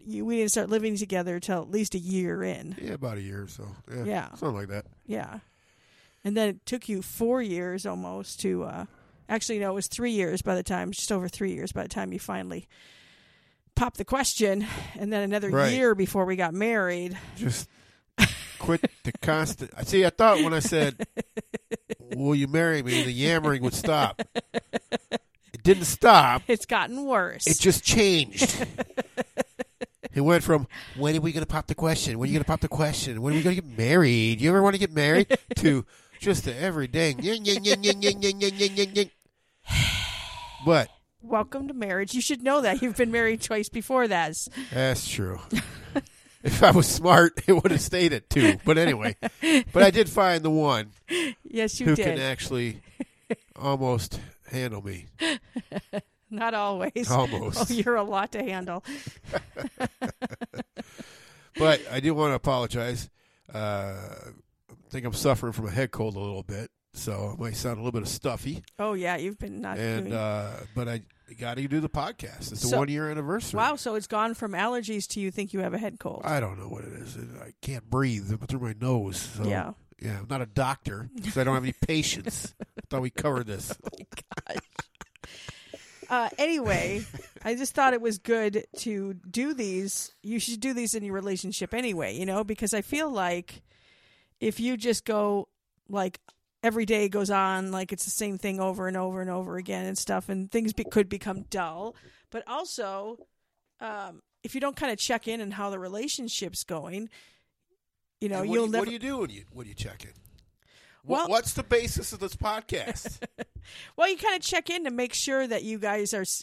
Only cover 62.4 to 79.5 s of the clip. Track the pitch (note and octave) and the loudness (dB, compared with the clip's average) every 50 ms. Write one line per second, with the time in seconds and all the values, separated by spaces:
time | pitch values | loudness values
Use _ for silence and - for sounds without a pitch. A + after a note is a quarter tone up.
62.4 | - C#3+ C3+ B2+ A#2+ A2 - B2 A#2 B2 A#2+ A#2+ - - _ _ _ _ _ _ | 2 2 2 2 0 -2 -2 -4 -4 -4 -4 -6 -8 -10 _ _ _ _ _ _
63.4 | _ - - G#2+ G#2+ G#2 G#2 G2+ G2 G2 F#2+ F#2+ G2 G2+ G2+ - - A#2 A2+ - | _ -12 -8 -6 -4 -4 -4 -4 -4 -6 -10 -10 -12 -14 -14 -16 -16 -18 -20 -20
64.4 | - _ _ _ _ - - - _ - - C3 A#2+ A#2+ G#2+ - - C#3+ C3 A2 | -20 _ _ _ _ -20 -20 -20 _ -12 -10 -6 -6 -4 -2 0 2 4 2 2
65.4 | - A#2 G#2+ A#2 A2 G2+ E2+ B2+ C3+ B2 - - A2 A2 G2+ G2 G2+ G2+ G2+ G2 | 0 -4 -6 -6 -6 -4 -2 -2 -2 -2 -2 -4 -4 -4 -4 -6 -8 -8 -8 -8
66.4 | F2+ F2+ G2 G2+ A#2 - _ _ _ _ - - - A2+ G2+ G2+ G2+ G2+ G#2 - | -10 -10 -10 -10 -10 -12 _ _ _ _ -14 -10 -8 -6 -6 -4 -6 -6 -6 -6
67.4 | A2+ A2+ A2 - - B2+ A#2 G#2 A2+ B2 A#2+ A#2 G2+ - - - - C#3 A#2 A2 | -8 -8 -6 -6 -4 -4 -4 -4 -4 -4 -4 -4 -4 -6 -6 -6 -4 -4 -4 -4
68.4 | - C#3 D#3 - - _ _ - G#3 G#3+ G#3 F#3+ F3+ F3 F3+ E3 E3+ F#3+ G#3 - | -6 -8 -10 -10 -12 _ _ -6 -4 -4 -4 -4 -2 -4 -4 -4 -4 -6 -8 -8
69.4 | - G3 G3+ G#3 B3 G3+ - - A2+ A2+ A2+ - F#3+ - A2+ A2+ G#2+ G#2+ G#2 G#2+ | -10 -12 -10 -10 -8 -8 -6 -4 -4 -2 -2 -2 -4 -4 -4 -4 -2 -2 -2 -4
70.4 | G#2 G#2 A2+ - - - - B2 B2 A#2 A#2 A2+ G2+ _ _ _ _ - - A2+ | -6 -8 -10 -12 -14 -10 -8 -6 -6 -4 -6 -8 -10 _ _ _ _ -20 -14 -12
71.4 | A#2+ A#2+ A#2+ C3 C#3 C#3 C#3 D#3 D#3 - - C#3+ C#3+ G3 A#3 - - - - - | -10 -8 -6 -6 -4 -2 -2 -2 -2 -2 -4 -4 -6 -6 -8 -10 -14 -14 -14 -12
72.4 | - - G#2+ G#2+ - B2+ - - C#3+ C#3+ D3 D3 D#3 D3+ D3+ D#3 C#3+ C#3+ F#3 A3 | -12 -10 -8 -4 -2 2 2 2 2 0 -2 -4 -4 -4 -4 -4 -4 -4 -4 -4
73.4 | - - - G#3 A3+ C#4 D4 C#4 - B3 G#3+ A3 G3+ - A3+ G#3 G#3+ A3+ A3+ - | -4 -4 -2 0 2 0 0 -2 -4 -4 -4 -4 -4 -2 -2 0 0 0 -2 -4
74.4 | A#3+ G3+ F#3+ E3+ G3+ A#3 B3 B3 G#3+ G#3 A3 G3+ F#3 - - G#3+ G3 F#3+ F3+ A3 | -6 -6 -2 -2 -2 -2 -2 -4 -4 -4 -4 -6 -6 -6 -6 -4 -4 -4 -4 -4
75.4 | G3 G3 - G3 F#3 F#3 - G#3+ A3 G3+ - - - D#3 - - - - D#3 C#3+ | -6 -4 -4 -4 -4 -2 -4 -4 -6 -6 -8 -8 -10 -10 -8 -6 -4 -2 -2 0
76.4 | A#2 F#2+ G2 G2 G2 - A#2 A2+ A2 - - - - - - A#2+ E2+ A#1+ - - | -2 -2 -6 -8 -10 -12 -12 -12 -12 -12 -14 -14 -14 -14 -14 -14 -14 -14 -14 -16
77.4 | - - - _ - C3+ C3+ A#2+ - A2+ B2+ C3 C#3 C3 A#2 G#2 G2 G2 G#2+ A2 | -18 -18 -16 _ -10 -8 -8 -8 -4 0 2 2 2 2 2 0 -2 -2 -4 -4
78.4 | - - C#3 C3 B2 A2+ G#2+ G#2 B2 B2+ B2+ A#2 G2+ F#2+ F#2 - - - - G#2 | -4 -6 -6 -4 -4 -4 -4 -2 0 2 2 2 0 -2 -4 -8 -8 -8 -6 -4
79.4 | G#2 G#2 | -2 0